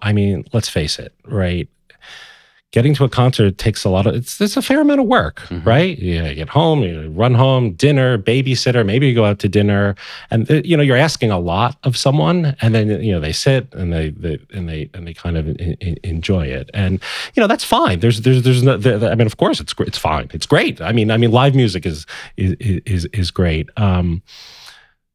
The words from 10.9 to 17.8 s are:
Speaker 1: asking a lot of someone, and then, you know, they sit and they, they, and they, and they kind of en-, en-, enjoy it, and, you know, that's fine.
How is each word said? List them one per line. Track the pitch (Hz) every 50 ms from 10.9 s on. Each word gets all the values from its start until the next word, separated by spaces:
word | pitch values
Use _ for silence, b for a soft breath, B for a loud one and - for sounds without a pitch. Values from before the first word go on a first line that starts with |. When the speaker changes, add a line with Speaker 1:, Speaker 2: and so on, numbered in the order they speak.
| 127 123
Speaker 1:
asking | 156 156 - - 127 110
a | 101 87
lot | 87 87 85 98 117 131 143 - -
of | 139 120
someone, | - - 139 135 151 156 160 175 180 165 147 135 -
and | 113 113 110
then, | 113 107 107 104 82
you | - 110 92
know, | 82
they | 76 78
sit | - - - 139 135 131 123 - -
and | - 90 87 85
they, | 80 78 78
they, | 76 - 85 85 76 69 - _ -
and | 101 87 82
they, | 80 78 73 76 -
and | 95 85 85
they | 82
kind | - - 87 82 80
of | 78 80
en-, | - - 87 85 78 -
en-, | - 90 80 - -
enjoy | 95 82 80 80 - 98 90 76
it, | 67 65 65 65 - -
and, | 104 98 92 95 92 B B B B B B B
you | 269
know, | 220 196
that's | 233 285 -
fine. | - 226 247